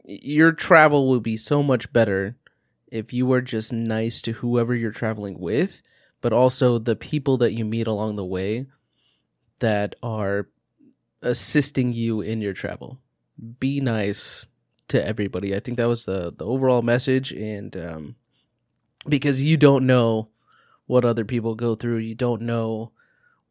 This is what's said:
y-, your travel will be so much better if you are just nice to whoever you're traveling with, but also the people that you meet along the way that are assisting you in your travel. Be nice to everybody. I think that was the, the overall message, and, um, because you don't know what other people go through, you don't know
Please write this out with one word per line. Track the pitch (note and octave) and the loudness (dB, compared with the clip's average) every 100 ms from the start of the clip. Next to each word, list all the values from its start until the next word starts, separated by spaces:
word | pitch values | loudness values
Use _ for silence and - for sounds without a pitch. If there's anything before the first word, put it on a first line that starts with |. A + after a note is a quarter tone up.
y-, | - G2 | -18 -14
your | - D3+ E3 | -4 2 2
travel | D#3+ - E3 D#3 D3 C3 | 2 6 8 8 6 4
will | B2+ | 2
be | A2+ A2 | 0 -4
so | - D3 | 0 0
much | C#3+ B2 - | 2 0 2
better | A#2+ G#2+ F#2+ G2 B2+ _ _ _ _ _ | 2 2 0 -4 -8 _ _ _ _ _
if | A2+ G#2+ | -10 -6
you | A#2+ B2+ | -2 2
are | B2+ | 2
just | B2+ A2+ A2 | 0 -6 -4
nice | A#2 A2+ A2 A2+ - | -4 -2 -2 -2 -4
to | - | -6
whoever | A2+ A#2+ A#2+ A#2 | -6 -2 0 0
you're | B2 A2+ | -2 -4
traveling | G#2 A2 G#2+ G2 F#2 | -4 -6 -4 -8 -8
with, | F2 A2+ F#3+ - _ _ _ _ | -2 0 -2 -4 _ _ _ _
but | A#2+ | 0
also | A2+ B2+ - B2+ A#2+ | 4 4 4 2 2
the | A2+ G#2+ | 0 -4
people | - D3+ C#3 B2+ | -2 -4 0 2
that | A#2+ | 2
you | A2 | 0
meet | A2 A2+ A2+ | -4 -2 -2
along | G#2+ G#2+ G#2 | -2 -4 -4
the | F#2+ | -6
way | F#2 F#2+ A2+ C3+ _ _ _ _ _ _ _ _ _ | -4 -2 -4 -6 _ _ _ _ _ _ _ _ _
that | A#2 G#2 G#2 - | 0 0 -2 -6
are | A#2+ A2 G2 G2+ G2+ _ _ _ _ _ _ _ | -8 -4 -2 -2 -4 _ _ _ _ _ _ _
assisting | B2 B2+ - D3+ C#3 - B2 | -4 -2 0 0 0 -2 -2
you | A#2 A2+ A2 | -2 -2 -2
in | F2+ A2 | -4 -4
your | G#2 | -4
travel. | F#2+ G2+ - - C3 _ _ _ - A2+ A#2+ | -6 -8 -10 -14 -18 _ _ _ -20 -20 -6
Be | C3+ C#3+ | -4 -2
nice | C3+ A2 G#2 G2+ - - - _ _ _ _ | -2 0 -2 -4 -8 -10 -14 _ _ _ _
to | B2+ F#2+ | 0 0
everybody. | A2 G2+ F#2 G2 | -2 -4 -4 -4
I | G2 | -4
think | A2+ A#2+ | -4 -2
that | A#2+ | 0
was | A#2 - | 0 -2
the, | F#2+ E2+ - | -4 -4 -8
the | G2+ | -6
overall | C3 C3 B2 | 0 2 2
message, | A#2 A#2+ B2+ C3 C3 | 4 2 2 0 -2
and, | - G#2+ G#2 G#2 F#2+ | -8 -8 -8 -10 -10
um, | E2+ D#2+ D2 A#2 _ _ _ _ _ _ _ _ - | -10 -10 -14 -18 _ _ _ _ _ _ _ _ -2
because | C#3+ C#3+ C3 | 0 2 2
you | D3 D#3+ | 4 6
don't | C#3+ C#3 C3 | 8 6 4
know | B2+ A#2 A2 A2 _ _ _ _ _ _ | 4 4 0 -4 _ _ _ _ _ _
what | B2 | 4
other | A#2+ A#2 G#2+ | 4 0 -2
people | B2 A2+ | -2 -2
go | A2 A#2+ A2+ | -2 -2 -2
through, | A#2+ A#2 | -2 -4
you | A2+ A2+ | -4 -4
don't | B2 A2+ | -2 -2
know | A#2 A#2 A2+ A2 A2+ _ _ _ _ _ _ | -2 -2 -2 -6 -8 _ _ _ _ _ _